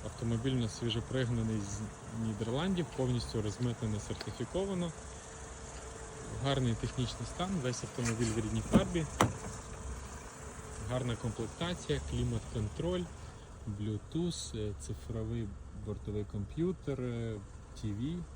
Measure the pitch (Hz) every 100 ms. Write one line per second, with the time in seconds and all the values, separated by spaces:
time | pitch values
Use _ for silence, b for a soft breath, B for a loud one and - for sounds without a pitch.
0 | - - 117 113 127 131 113 - 117 113
1 | 110 131 120 120 110 110 101 104 107 -
2 | - 113 113 104 110 127 185 180 151 -
3 | 127 123 - 113 107 101 123 117 113 104
4 | - - - - 120 175 196 185 175 -
5 | - - - - - - - - - -
6 | - - - 107 131 135 127 113 120 -
7 | 123 - 117 - 180 190 127 120 - -
8 | 120 113 117 110 110 110 - 214 190 175
9 | 151 - - - - - - - - -
10 | - - - - - - - - 107 127
11 | 123 113 123 104 110 - 170 175 - 143
12 | - 123 123 117 - 120 107 - 160 180
13 | 175 B B B B - - 101 107 104
14 | - 160 175 - - 113 107 104 - 107
15 | - 113 110 117 104 101 - 104 107 101
16 | - 104 104 107 98 - 170 175 - 131
17 | 123 117 113 107 98 - - - 110 101
18 | 131 175 160